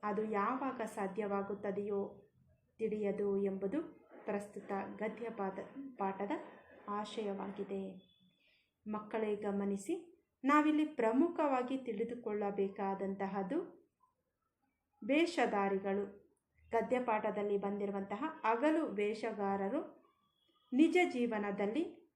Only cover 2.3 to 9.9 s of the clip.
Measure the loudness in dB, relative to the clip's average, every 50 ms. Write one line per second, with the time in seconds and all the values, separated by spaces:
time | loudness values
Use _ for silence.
2.3 | _ _ _ _ _ _ _ _ _ _ -2 -2 0 0 0 0 0 2 0 2
3.3 | 2 2 2 0 0 0 -2 -2 -2 -2 -4 -4 -12 -20 -20 -20 -20 -14 -6 -4
4.3 | -4 -4 -4 -6 -12 -14 -10 -6 -6 -6 -4 -6 -6 -6 -6 -6 -6 -6 -8 -8
5.3 | -6 -4 -4 -4 -4 -6 -10 -10 -12 -12 -12 -12 -6 -2 -2 -2 0 -2 -2 -2
6.3 | -2 -4 -4 -10 -16 -20 -20 -20 -20 -16 -8 -6 -4 -4 -4 -4 -6 -4 -4 -2
7.3 | -2 -4 -4 -6 -6 -8 -6 -6 -4 -6 -6 -6 -10 -12 -18 _ _ _ _ _
8.3 | _ _ _ _ _ _ _ _ _ _ _ -6 -6 -6 -6 -4 -2 -2 0 0
9.3 | 0 0 0 0 0 0 2 0 0 -2 0 -2